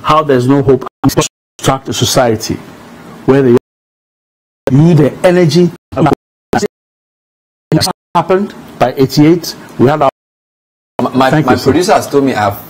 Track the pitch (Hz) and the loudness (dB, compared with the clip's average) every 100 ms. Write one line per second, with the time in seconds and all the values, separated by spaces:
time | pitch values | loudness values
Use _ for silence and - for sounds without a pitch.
0 | - 151 147 131 123 143 131 123 - _ | 0 -2 2 0 2 2 2 0 -2 _
1 | 135 - - _ _ - - 135 - 117 | -2 -2 -4 _ _ -6 -4 -4 -6 -4
2 | 113 139 123 107 - - - - - - | -2 0 0 -2 -6 -10 -12 -20 -20 -20
3 | - - - 135 131 120 _ _ _ _ | -20 -8 0 2 4 2 _ _ _ _
4 | _ _ _ _ _ _ - 131 165 156 | _ _ _ _ _ _ -2 2 4 2
5 | 131 - 180 180 170 165 175 - _ 135 | 0 0 0 2 2 2 0 -4 _ -2
6 | 139 143 _ _ _ - - _ _ _ | -2 -2 _ _ _ -4 -4 _ _ _
7 | _ _ _ _ _ _ _ 156 185 - | _ _ _ _ _ _ _ -4 -4 -8
8 | _ 175 165 190 214 - - - 123 139 | _ -6 -2 -2 -2 -12 -20 -4 -4 0
9 | 131 - 151 175 - - - - 123 151 | 0 2 2 2 -2 -16 -18 -2 0 2
10 | 139 _ _ _ _ _ _ _ _ - | -2 _ _ _ _ _ _ _ _ -8
11 | 123 127 131 156 131 117 143 143 180 196 | -4 0 2 2 0 0 0 0 2 0
12 | - 143 135 107 104 - | 0 -2 0 -2 -4 -4